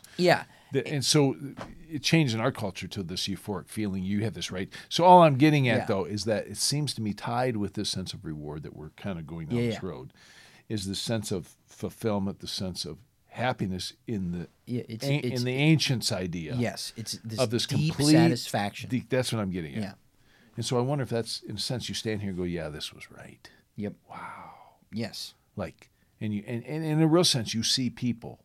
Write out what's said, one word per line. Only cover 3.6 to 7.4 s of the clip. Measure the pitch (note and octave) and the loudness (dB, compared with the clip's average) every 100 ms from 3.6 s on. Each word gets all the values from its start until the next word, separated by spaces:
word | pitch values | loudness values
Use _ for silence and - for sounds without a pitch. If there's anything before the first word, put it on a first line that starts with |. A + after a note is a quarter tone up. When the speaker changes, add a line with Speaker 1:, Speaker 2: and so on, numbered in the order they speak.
| - | -6
Speaker 2:
feeling. | - G#2 F#2+ | -4 -2 -2
You | F#2 G#2 | 0 0
have | G#2+ | 0
this, | E2+ - | -4 -8
right? | - F#3+ - - | -6 -8 -10 -6
So | - | 4
all | F3 F3+ | 10 12
I'm | E3 C3 | 12 8
getting | D#3 D3 B2+ | 8 8 6
at, | A2 | 4
Speaker 1:
Yeah. | G#2+ | 2
Speaker 2:
though, | G2 | 0
is | F2 G#2 G2 | 0 -2 0
that | G2+ - | 0 -2
it | G#2 | -4
seems | - C#3+ D3 | -2 0 -2
to | - | -2
me | A2 | -4
tied | G2+ - A#2+ | -4 -4 0